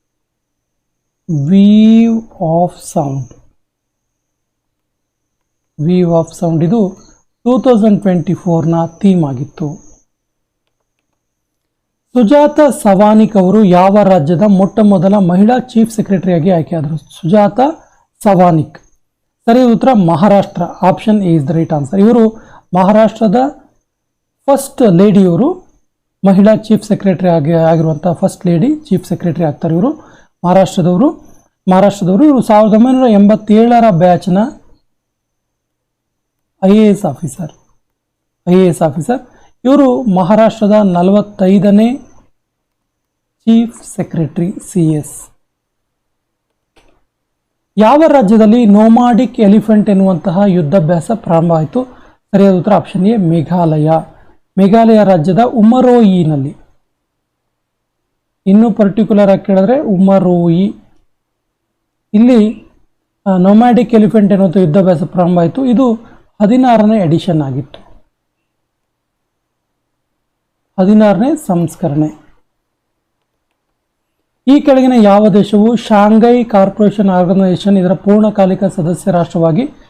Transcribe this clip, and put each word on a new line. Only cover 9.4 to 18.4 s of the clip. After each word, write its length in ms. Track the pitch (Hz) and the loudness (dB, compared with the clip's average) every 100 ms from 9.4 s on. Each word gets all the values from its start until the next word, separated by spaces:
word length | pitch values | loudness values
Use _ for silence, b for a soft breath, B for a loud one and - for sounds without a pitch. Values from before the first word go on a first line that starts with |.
| 143 - 151 180 - _ _ _ _ _ _ _ _ _ _ _ _ _ _ _ _ _ _ _ _ _ _ | -12 -10 -12 -12 -20 _ _ _ _ _ _ _ _ _ _ _ _ _ _ _ _ _ _ _ _ _ _
ಸುಜಾತ 460 | 247 214 285 294 294 294 - | -2 2 2 2 2 0 0
ಸವಾನಿಕ್ 560 | 214 190 214 214 220 196 | 0 2 2 2 2 0
ಅವರು 260 | 185 214 | 0 2
ಯಾವ 340 | 202 175 190 208 | 2 2 2 2
ರಾಜ್ಯದ 380 | 196 185 147 165 | 2 0 0 0
ಮೊಟ್ಟ 380 | 208 185 196 - | 0 0 0 0
ಮೊದಲ 360 | 214 190 190 208 | 0 2 0 0
ಮಹಿಳಾ 420 | 175 180 208 254 | 0 0 0 0
ಚೀಫ್ 320 | 247 226 226 | -4 -2 -2
ಸೆಕ್ರೆಟರಿಯಾಗಿ 580 | - 196 190 185 170 170 | -4 -4 -4 -2 -2 -2
ಆಯ್ಕೆಯಾದರು? 480 | 170 - 170 147 156 | -2 -4 -8 -8 -10
ಸುಜಾತ 600 | - - 160 208 202 202 277 330 b b b - | -14 -10 -2 0 0 0 -4 -4 b b b -6
ಸವಾನಿಕ್. 540 | 214 185 | -2 2